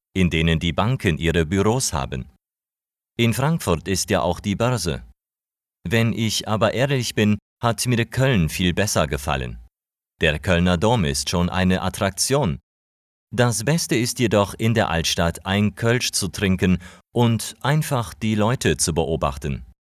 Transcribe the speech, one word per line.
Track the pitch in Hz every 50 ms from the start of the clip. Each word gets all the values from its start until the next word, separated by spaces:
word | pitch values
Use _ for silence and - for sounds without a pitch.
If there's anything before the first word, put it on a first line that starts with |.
| _ _ -
in | 95 92 82
denen | 82 80 80 85 82 76
die | 78 85 80
Banken | - 92 117 131 - - 95 78 69
ihre | 80 80 76 85 80
Büros | 76 98 95 98 107 117 131 127 - -
haben. | 71 65 - 69 65 60 - _ _ _ _ _ _ _ _ _ _ _ _ _ _ _ _ _ -
In | 117 117 107
Frankfurt | 123 135 156 165 160 - 104 85 76 - 95
ist | 95 90 - -
ja | 101 90
auch | - 90 87 -
die | - 104 98 95
Börse. | 117 123 127 104 85 85 69 60 - - - _ _ _ _ _ _ _ _ _ _ _ _ _ - 85
Wenn | 117 113 113 113 -
ich | - 117 107 - - - -
aber | 110 104 113 104 -
ehrlich | 110 135 139 143 127 113 - -
bin, | 117 107 107 104 104 _ _ _ - -
hat | 117 110 - -
mir | 123 120 110 117
Köln | - - 127 131 139 127 92 80 76
viel | - - 92 90 85
besser | - 98 110 - 107 80 69
gefallen. | 73 71 - 78 69 65 64 60 58 - - - _ _ _ _ _ _ _ _ _ -
Der | 85 78 76 76
Kölner | - 98 87 85 87 90 90 82
Dom | 107 110 123 117 82
ist | 71 67 - - -
schon | - 87 90 87
eine | - 90 92 92 92 -
Attraktion. | - 92 - - 107 95 - - - - 131 147 135 87 67 - _ _ _ _ _ _ _ _ _ _ _ _ _ -
Das | - 104 120 120 - - 110
Beste | 143 156 170 - - 165
ist | 110 123 120 - -
jedoch, | 123 101 113 104 101 95 -
in | - 113 113 113
der | 110 98 -
Altstadt | 82 82 80 - - - 85 85 - - -
ein | 95 95 101 107 101 -
Kölsch | - 113 117 120 123 - -
zu | - - 98 87
trinken | - - 107 92 95 - 98 92 90 85 - - - - _ _ -
und | 120 120 117 113 107 - - - _
einfach | - 127 147 156 151 - 143 120 113 - -
die | - 113 110 110
Leute | 107 104 113 131 - - 101 73 -
zu | - - 76
beobachten. | 85 80 - 82 73 - 71 67 67 - 73 67 62 - - - _ _ _ _